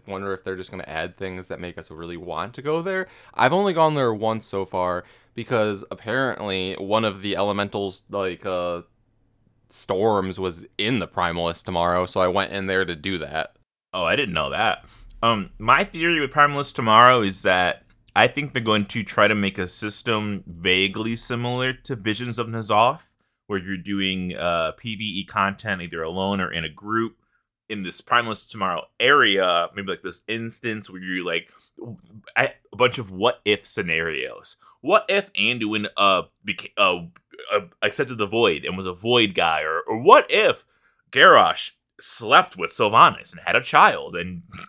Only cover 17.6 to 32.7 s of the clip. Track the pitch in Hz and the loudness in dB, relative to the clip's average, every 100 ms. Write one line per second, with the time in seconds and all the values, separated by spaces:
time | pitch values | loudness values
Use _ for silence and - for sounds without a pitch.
17.6 | 87 - _ _ - 98 123 143 143 127 | 2 -2 _ _ -4 2 4 2 -6 -4
18.6 | 110 107 98 117 98 - 104 107 98 95 | 0 0 0 -6 -4 2 4 4 -2 -4
19.6 | 90 - 107 - 120 107 104 98 - 85 | -8 -6 -8 -8 -4 -2 -4 -8 -12 -4
20.6 | 92 92 98 101 110 117 - 120 120 123 | 2 2 2 0 -4 -6 -6 -4 -4 -2
21.6 | 127 127 - 117 104 104 123 120 113 113 | -4 -6 -10 -6 -4 -4 -4 -6 -6 -6
22.6 | 104 107 120 160 - _ _ _ - 98 | 0 4 4 2 -14 _ _ _ -6 -6
23.6 | 90 92 90 98 95 95 90 - 87 85 | -4 -8 -4 -4 -2 -4 -6 -4 -2 0
24.6 | 80 - 117 107 107 92 90 107 98 101 | -2 -6 -12 -8 -8 -8 -6 -2 -2 -2
25.6 | 110 92 85 82 80 92 98 101 87 85 | -6 -6 -6 -8 -6 -2 -2 -2 -2 -4
26.6 | 80 76 104 113 113 _ _ _ _ _ | -8 -10 -4 -2 -2 _ _ _ _ _
27.6 | - 104 90 - - 120 117 104 - 113 | -12 -10 -8 -10 0 0 0 -6 -10 -6
28.6 | 95 85 - - 123 147 113 95 92 85 | -4 -4 -8 0 4 6 6 4 2 2
29.6 | 85 101 98 87 90 - - 113 113 - | 0 -6 -8 -8 -8 -12 -10 -8 -8 -8
30.6 | 120 107 98 92 92 92 87 85 - _ | -6 -8 -10 -14 -8 -6 -4 -6 -8 _
31.6 | _ - 117 101 _ - - 117 131 - | _ -18 -16 -16 _ -20 -6 -2 -2 -4
32.6 | _ | _